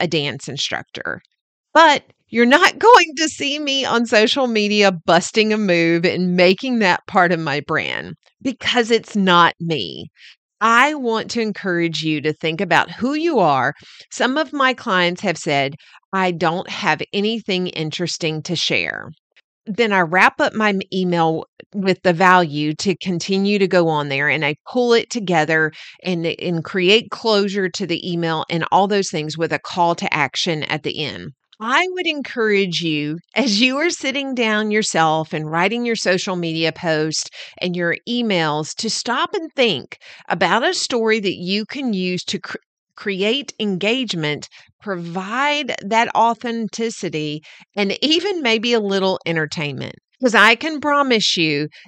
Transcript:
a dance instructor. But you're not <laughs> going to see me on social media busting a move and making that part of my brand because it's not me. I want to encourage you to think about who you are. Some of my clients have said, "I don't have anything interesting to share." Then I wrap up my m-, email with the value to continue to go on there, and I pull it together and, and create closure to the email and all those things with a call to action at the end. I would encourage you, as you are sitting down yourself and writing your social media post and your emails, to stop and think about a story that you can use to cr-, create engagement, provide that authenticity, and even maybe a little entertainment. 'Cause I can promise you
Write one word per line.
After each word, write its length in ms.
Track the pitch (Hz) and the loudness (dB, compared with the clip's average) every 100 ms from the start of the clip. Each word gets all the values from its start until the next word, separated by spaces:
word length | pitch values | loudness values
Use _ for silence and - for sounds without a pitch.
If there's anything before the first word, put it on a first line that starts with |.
a 80 | 175 | -2
dance 400 | 160 143 123 - | -2 -2 -6 -8
instructor. 720 | 139 - - - - - - - _ _ _ _ | -6 -6 -6 -10 -12 -10 -10 -12 _ _ _ _
But 300 | 294 330 277 - _ _ | 6 6 6 -2 _ _
you're 160 | 220 240 | 2 4
not 320 | 285 370 - | 6 4 4
<laughs> 20 | |
going 320 | 427 466 339 285 | 8 8 8 0
to 100 | 311 | -2
see 320 | - 285 294 | -2 -4 -4
me 240 | 294 269 | -2 -2
on 220 | 262 233 233 | 0 0 2
social 420 | 220 226 - 254 | 4 4 2 0
media 420 | 220 208 208 196 | 0 2 4 2
busting 640 | 180 - 175 - - 214 | 2 2 2 2 2 2
a 40 | 214 | 2
move 480 | 208 175 165 170 | 2 4 4 2
and 300 | 170 117 180 | 2 0 0
making 460 | 180 180 190 262 240 | 4 4 4 0 0
that 260 | 196 175 - | 2 0 0
part 240 | 202 175 | 2 2
of 80 | 170 | 2
my 220 | 160 143 | -2 -4
brand 500 | 139 156 76 57 78 156 _ _ | -2 -4 -4 -6 -10 -14 _ _
because 480 | 269 233 - 247 226 | -8 -4 -2 0 2
it's 240 | 233 - | 2 0
not 400 | 208 190 175 170 - | 0 4 6 6 2
me. 480 | 170 151 87 65 - _ - - _ _ | -4 -4 -6 -10 -16 _ -20 -20 _ _
I 340 | 226 233 277 | 2 4 4
want 360 | 302 247 220 - | 0 -2 -2 -4
to 100 | 233 | -4
encourage 600 | 220 196 196 170 170 156 | -4 -4 -4 0 -2 -2
you 180 | 160 151 | -2 -2
to 100 | 143 | -2
think 280 | 151 165 160 | -2 -4 -2
about 300 | 190 160 - | 2 2 2
who 240 | 170 240 | -2 -4
you 240 | 302 339 277 | -2 0 2
are. 340 | 170 135 127 - - - - | 4 4 0 -4 -12 -20 -14
Some 260 | - 233 277 | -4 -2 0
of 160 | 294 | -2
my 220 | 294 262 | 0 0
clients 480 | 254 240 185 175 180 | 0 -2 0 2 0
have 160 | 202 160 | -4 -4
said, 380 | - 143 139 151 _ - _ | -2 0 0 -4 _ -20 _
"I 200 | 190 185 | -2 -2
don't 360 | 170 165 170 - | 0 0 -2 -6
have 340 | - 202 151 - | -4 -2 -2 -2
anything 560 | 202 208 226 - 185 180 | -2 -2 -2 -4 -2 -2
interesting 720 | - 156 - 175 - 165 156 | -4 -6 -4 -6 -4 -4 -4
to 140 | 151 165 | -4 -4
share." 540 | - 120 82 52 52 156 _ _ _ _ - | 0 0 -2 -6 -12 -18 _ _ _ _ -6
Then 240 | 202 226 | -2 2
I 100 | 196 | 2
wrap 380 | 165 180 233 - | 2 4 4 4
up 140 | 294 | -2
my 140 | - 214 | 0 0
m-, 120 | 196 - | 0 -2
email 520 | 190 185 175 165 160 - - - | -2 0 2 2 0 -6 -16 -12
with 260 | 202 190 180 | -4 0 0
the 80 | 185 | 2
value 600 | 170 185 185 170 143 151 156 | 4 6 6 4 0 -4 -2
to 180 | 202 170 | -2 -2
continue 560 | 185 175 - 196 196 208 | -4 -4 -2 0 0 2
to 80 | 190 | 2
go 220 | 185 165 | 2 2
on 200 | 151 143 | 0 -2
there, 200 | 139 147 | -2 0
and 160 | 135 | 0
I 100 | 147 151 - | 0 -4 -4
pull 200 | 247 240 | -2 2
it 180 | 233 - | 2 2
together 640 | 240 190 170 156 160 156 156 - - | -4 0 0 2 2 0 -4 -18 -12
and, 200 | - 175 | -6 -4
and 380 | 165 - - 170 | -4 -4 -4 -4
create 480 | 156 196 180 220 - | -4 0 4 4 2
closure 580 | - 226 208 202 196 185 | -4 0 2 2 -2 -4
to 140 | - | -4
the 160 | 190 170 - | -6 -6 -4
email 360 | 170 165 156 - | -4 -2 -2 -4
and 160 | 165 - | -4 0
all 160 | 175 196 | 2 2
those 240 | 202 190 | 2 -2
things 260 | 165 151 151 | -4 -6 -4
with 160 | 165 | -2
a 60 | 151 | -4
call 380 | - - 170 170 | -4 -2 0 0
to 180 | - | -2
action 480 | 156 139 - - 156 | 0 -2 -2 -2 -2
at 220 | - 151 | -4 -4
the 200 | 135 - | -6 -6
end. 280 | 143 98 120 131 _ - | -6 -8 -12 -16 _ -12
I 260 | 220 277 370 | -2 0 0
would 160 | 370 339 | -2 -4
encourage 760 | 302 254 247 220 202 196 156 | -4 -6 -2 2 2 0 -2
you, 360 | 165 151 147 165 - | -2 -2 -4 -6 -6
as 260 | - 254 202 | -2 0 2
you 180 | 254 269 | 2 2
are 120 | 339 | -2
sitting 460 | 339 269 269 269 254 | -2 -4 -4 -4 -2
down 340 | 220 214 214 | 0 0 0
yourself 640 | 208 214 170 160 156 160 | -2 0 2 2 2 -2
and 180 | 156 151 | -6 -4
writing 340 | 165 190 233 | -2 0 -2
your 120 | 240 226 | -4 -2
social 400 | 190 180 202 185 | 0 -2 -2 -4
media 340 | 170 160 160 | -4 -2 -2
post 600 | 160 180 156 156 151 - - - - | -2 -2 0 0 -4 -8 -12 -20 -8
and 160 | 180 | -6
your 220 | 175 175 - - | -2 -2 -4 -4
emails, 640 | 240 233 185 156 151 156 - | -4 0 0 0 0 -4 -6
to 120 | 226 | -6
stop 460 | - - 247 349 | -4 -4 -2 -2
and 160 | 403 320 - | -4 -4 0
think 420 | 233 143 - - - - - | 0 0 -6 -18 -20 -16 -6
about 360 | 180 175 202 | -2 2 2
a 100 | 302 | 2
story 440 | 349 - 247 220 220 | -2 -2 0 0 0
that 200 | 202 101 | 0 -4
you 260 | 175 202 | -2 -4
can 280 | 214 277 262 | -4 -6 -4
use 300 | 196 185 180 | -2 -2 -2
to 140 | - - | -4 -8
cr-, 200 | - - _ _ _ | -8 -14 _ _ _
create 580 | - 214 190 202 269 - - | -12 -6 -2 0 -2 -4 -6
engagement, 920 | 214 180 202 254 247 170 151 147 - - - _ | -4 -2 0 0 -2 -4 -4 -4 -8 -20 -20 _
provide 920 | - 185 170 170 190 240 285 294 262 - | -10 -8 -8 -8 -6 -4 -2 -2 -4 -8
that 320 | 196 226 233 | -2 0 2
authenticity, 1300 | - 226 226 240 233 214 - 226 - 175 151 151 151 156 - - | 2 2 0 -4 -6 -6 -6 -6 -6 -6 -4 -6 -8 -12 -20 -10
and 220 | - 196 - | -2 -2 0
even 400 | 269 320 370 370 | 2 2 0 -2
maybe 300 | 254 226 233 | 0 0 2
a 80 | 233 | 0
little 380 | 202 196 190 185 165 | 2 0 0 0 -2
entertainment. 680 | 165 151 - 147 131 127 - _ _ | -4 -4 -4 -6 -6 -10 -14 _ _
'Cause 120 | 254 | 2
I 200 | 208 208 | 6 6
can 260 | 233 311 311 | 6 0 -4
promise 560 | 285 285 277 226 - - | 0 0 2 2 2 0
you 320 | 160 147 151 - | 0 0 -4 -8